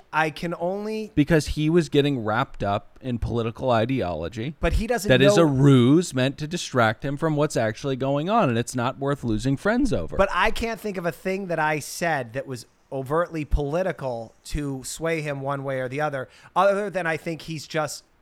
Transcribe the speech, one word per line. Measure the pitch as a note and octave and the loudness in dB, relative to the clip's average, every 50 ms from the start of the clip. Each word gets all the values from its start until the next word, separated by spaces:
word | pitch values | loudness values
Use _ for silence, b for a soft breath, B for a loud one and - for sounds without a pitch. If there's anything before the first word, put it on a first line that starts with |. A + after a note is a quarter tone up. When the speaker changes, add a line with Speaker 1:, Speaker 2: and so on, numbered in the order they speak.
| - - | -12 -6
Speaker 1:
I | - D3+ D#3+ D#3 | -2 -2 -2 -2
can | C#3 - F#3 E3+ E3+ - | -2 -6 -6 -6 -4 -4
only | E3+ F3 F#3+ G3+ G#3 G#3+ A3 A3 A3 G3+ - | -4 -4 -4 -4 -6 -6 -6 -6 -8 -4 0
Speaker 2:
Because | D3+ C#3+ - E3+ D#3 - - | 2 4 4 4 4 4 2
he | - D3+ D3+ D3+ | -2 0 0 4
was | E3 F3 D#3+ C#3+ | 4 2 2 4
getting | - C#3+ C#3 C#3+ C#3+ B2+ G#2+ | 2 2 4 4 0 -2 -2
wrapped | G#2+ G#2+ A#2 C3+ - - - - | -2 0 -2 -2 -4 -4 -4 -2
up | G2+ G2+ A2 - - - - | -2 -2 -2 -4 -8 -20 -12
in | - C3 A#2+ A2+ | -8 -6 -4 -4
political | - A2 A2+ A#2+ A2+ A#2 A2+ - C3+ C3 | -4 -2 -2 -2 -2 -4 -4 -4 0 2
ideology | A#2+ A2 A2 A#2+ C3+ B2 F#2 F2 F2 D#2 E2+ E2 - G#2+ A2+ D3 D3+ - | 2 2 2 2 0 -2 -2 -2 -4 -4 -6 -6 -6 -6 -8 -8 -6 -2
Speaker 1:
But | - E3+ - | -2 0 0
he | - A3 A3+ | 0 0 0
doesn't | A#3+ A3+ F3 G#3 | -2 0 2 4
Speaker 2:
that | C3 B2+ | 6 6
is | C3+ - G#3 | 8 8 8
Speaker 1:
know | E3+ | 8
Speaker 2:
a | E3+ | 6
ruse | D3+ C#3 C3 C#3 C#3+ C3+ B2+ A#2 B2 D3 F3 F3+ - - | 6 6 6 8 8 8 8 8 8 6 4 4 2 0
meant | B2+ B2+ C#3 C#3 - | 0 0 0 -2 -4
to | D3+ D3+ | -8 -6
distract | F3+ F3 - - - B2+ A2+ A2 A2+ - - | -6 -6 -6 -2 2 2 4 2 2 -2 -6
him | C#3 C#3+ | -6 -4
from | C#3 E3 D#3+ D3+ | -2 -2 0 0
what's | C#3+ D3+ D3 - | 0 0 0 0
actually | C#3 A2+ A2 G#2+ - - C#3 C3+ | 0 0 -2 -2 -4 -4 -4 -4
going | B2 C3 C3+ C#3 C#3+ D3+ F#3 | -2 -2 0 0 0 0 0
on, | G#3+ A#3+ G3 C3+ | 2 2 4 2
and | A#2 A2+ | 2 0
it's | A#2+ - - | -2 -2 -2
not | B2+ A#2+ B2+ C3 - | -2 -2 -2 -2 -2
worth | C3+ C#3 C#3+ - | -2 -2 -2 -2
losing | - A#2+ G#2+ - A#2+ C3+ C#3 | 0 -2 -2 0 0 0 0
friends | - - G3 A3+ B3 D4 A3 | 0 0 0 2 2 2 2
over. | C#3+ G#2 E2 D2+ - | 0 0 -2 -2 2
Speaker 1:
But | - G3 F#3+ | 2 2 2
I | - F3 G3 A3+ | 2 2 2 2
can't | A3 - A3+ A3+ A3+ - | 2 0 -2 -4 -6 -6
think | - G#3+ F#3+ | -8 -8 -6
of | F#3 E3+ | -4 -4
a | E3+ | -6
thing | D#3+ - - F#3+ F#3+ F#3+ G3+ | -6 -4 -4 -4 -4 -4 -4
that | F3+ E3+ D#3 | -4 -2 -2
I | D#3 D3+ D#3 D3+ | 0 0 -2 -2
said | C3+ - - - F3 E3+ D#3 C#3 B2 A2+ | -6 -8 -8 -4 -2 -2 -2 -2 -4 -6
that | A2 C3+ C3 C3+ | -8 -10 -8 -8
was | C3 A#2 - _ _ _ _ - | -10 -12 -14 _ _ _ _ -10
overtly | C#3 C3+ C3+ B2+ D3 E3 F3 E3 E3 D#3+ D3 | -10 -8 -6 -2 0 -2 -2 -2 -4 -8 -6
political | - - - D3 C#3 D3+ F3 F#3+ F#3 D3 - C#3+ C3 A#2+ A#2 A2+ A2 _ _ - | -2 -2 -2 -2 0 -2 -2 -2 -2 -4 -4 -6 -6 -6 -6 -8 -12 _ _ -14
to | - - D#3 D3 C#3 C#3 C3+ B2 | -8 -6 -6 -4 -4 -6 -8 -8
sway | - - - D#3 E3 E3 D#3+ | -10 -10 -6 -4 -2 -2 -2
him | D3+ D3+ C#3+ C#3 | -4 -6 -6 -6
one | C3+ C3+ C#3+ C#3 C3+ | -4 -6 -6 -4 -4
way | C#3 C3+ C3 | -4 -4 -4
or | B2+ B2 | -4 -4
the | C3 C#3+ | -4 -4
other, | D3+ D3+ C#3 C3 B2 B B B B B B | -4 -4 -4 -6 -8 B B B B B B
other | F3 F#3+ G3+ G3 G3 G#3 G3+ | 2 4 4 2 2 -2 -4
than | E3 F#3 E3+ | -4 -4 -2
I | E3 D#3+ | -2 -4
think | D3 - E3+ E3 C#3+ | -4 -4 -8 -8 -8
he's | - - E3 D3 - | -10 -10 -10 -10 -10
just, | - - D#3 D3+ C#3 - - _ _ _ _ | -6 -4 -4 -4 -4 -6 -12 _ _ _ _